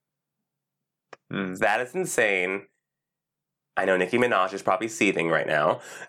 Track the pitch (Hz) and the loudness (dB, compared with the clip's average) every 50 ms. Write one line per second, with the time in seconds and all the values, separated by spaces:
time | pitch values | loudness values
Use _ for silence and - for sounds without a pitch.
0 | _ _ _ _ _ _ _ _ _ _ _ _ _ _ _ _ _ _ _ _ | _ _ _ _ _ _ _ _ _ _ _ _ _ _ _ _ _ _ _ _
1 | _ - - _ _ - - 98 98 92 92 98 110 104 104 117 127 123 - 185 | _ -20 -20 _ _ -10 -6 -6 -6 -6 -4 -2 0 0 0 0 -2 -4 -4 -6
2 | 185 - - - 113 104 98 92 90 92 95 101 - _ _ _ _ _ _ _ | -4 -2 0 2 2 2 2 2 0 -2 -2 -6 -8 _ _ _ _ _ _ _
3 | _ _ _ _ _ _ _ _ _ _ _ _ _ _ - 104 95 98 92 90 | _ _ _ _ _ _ _ _ _ _ _ _ _ _ -4 -2 2 2 4 2
4 | 90 90 120 117 123 123 110 95 92 95 98 95 - 110 95 - 110 113 - - | 2 2 2 2 2 2 2 2 0 0 -2 -4 -2 0 0 0 0 -4 -2 0
5 | 110 98 87 87 82 82 80 78 - - 76 76 73 87 127 131 - - - - | 0 2 2 2 0 2 2 0 0 0 0 2 2 2 0 0 -4 -16 -16 -12
6 | - | -2